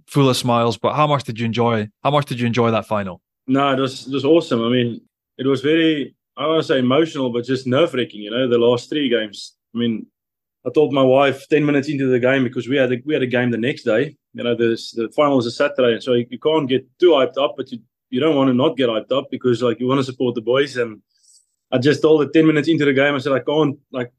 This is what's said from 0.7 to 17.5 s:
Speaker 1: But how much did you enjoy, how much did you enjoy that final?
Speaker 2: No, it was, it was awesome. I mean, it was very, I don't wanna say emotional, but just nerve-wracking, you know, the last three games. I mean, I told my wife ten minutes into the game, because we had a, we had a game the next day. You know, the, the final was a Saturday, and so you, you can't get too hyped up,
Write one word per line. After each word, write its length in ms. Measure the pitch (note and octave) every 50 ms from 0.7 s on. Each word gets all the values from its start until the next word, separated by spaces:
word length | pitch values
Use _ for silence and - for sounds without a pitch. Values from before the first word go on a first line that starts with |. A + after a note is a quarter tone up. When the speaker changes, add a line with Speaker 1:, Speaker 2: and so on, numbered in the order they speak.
| A2+ -
Speaker 1:
But 160 | - A2+ G#2
how 120 | C3+ D3+
much 180 | D3 D3 C3+ -
did 140 | - A#2 G#2+
you 60 | A#2+
enjoy, 420 | A2+ A2 A#2+ A#2+ A#2+ A#2 A2 G#2 G#2+ _ _ -
how 80 | C3+
much 140 | C#3+ D3 C#3+
did 160 | - C#3 A#2+
you 60 | A#2+
enjoy 240 | A#2+ A2+ A#2+ A#2 A#2
that 160 | A2+ G#2+ G2+
final? 340 | - A2 G#2 G2+ F#2+ F2 E2+ _ _ _ _ _
Speaker 2:
No, 260 | - C3 C#3 C#3 C#3+ C3+
it 60 | B2+
was, 300 | C3+ B2+ C3 - - C3
it 40 | C3+
was 120 | C#3 B2
awesome. 400 | C#3+ D#3+ E3+ D#3+ - C3+ A#2 A2+
I 60 | A#2
mean, 320 | B2 B2+ A#2+ A#2+ A2+ - _ _ _ _ _ _ _
it 100 | - B2+
was 140 | C3+ C#3 B2+
very, 560 | A#2 D3 D#3 E3 D#3+ D#3+ D#3 D3 C3 A2+ _ _ _ _ _
I 60 | - C3+
don't 80 | D#3 D#3+
wanna 100 | D#3+ C#3+
say 160 | A#2 D#3 C3+
emotional, 520 | B2+ B2 B2 C#3+ E3 D#3+ - D3 C3+ B2+
but 140 | A#2 A#2+ A#2
just 220 | B2+ C3 A#2+ -
nerve-wracking, 560 | B2+ B2 C#3 E3+ E3 - B2 A#2+ A2+ - G#2 G#2
you 80 | G#2
know, 180 | A2 A#2+ C3+ B2+
the 100 | A#2+ A#2+
last 300 | A#2 A#2+ B2 A#2+ - -
three 220 | D3+ D3+ D3 B2+
games. 440 | A2+ A2+ A2 G#2 G2+ - - - _ _ _ _ -
I 20 | A2+
mean, 280 | A#2+ A#2 A2+ G#2+ - _ _ _ _ _ _ _ _ _ _ _ -
I 40 | B2+
told 240 | B2 D#3 D3+ C#3+ C3
my 80 | C#3+ C3+
wife 440 | B2+ B2+ C3+ C#3+ C#3 C3 - - -
ten 160 | D#3+ D3+ D3+
minutes 240 | D3 C#3+ C#3+ C3 D3
into 180 | D3+ C3+ C3+
the 120 | C3 B2+ B2
game, 240 | A#2 B2+ C3+ C#3 C3
because 260 | A#2 - C3 A#2 A#2
we 80 | C3+
had 140 | C#3+ C3 A#2+
a, 60 | B2 A#2 B2+
we 80 | C#3+ D#3
had 100 | C#3+ C3
a 40 |
game 240 | A#2+ A#2 B2 A#2+ B2
the 80 | A#2 G#2+
next 260 | A2 C3 D3 - -
day. 320 | A#2+ G#2+ A2+ C#3 D3+ - _ _ _ -
You 100 | A#2 A#2
know, 140 | A#2+ A#2+
the, 240 | A2 A#2 A2+ A2+ A2 - - -
the 180 | A#2 A#2 A2+ -
final 220 | - D3+ C#3+ C#3
was 100 | C3 A#2
a 40 | A#2+
Saturday, 420 | A#2+ - C#3+ C#3+ C#3+ - B2+ A#2+ A2+
and 100 | G#2 -
so 120 | - B2
you, 120 | A#2+ A#2 A#2+
you 80 | B2+ A#2
can't 300 | - D3+ D#3 D#3+ D3 B2
get 180 | C3 C3 - _ _ -
too 120 | F3 F3+
hyped 260 | D#3+ C#3+ E3 - - -
up, 160 | C#3 D3+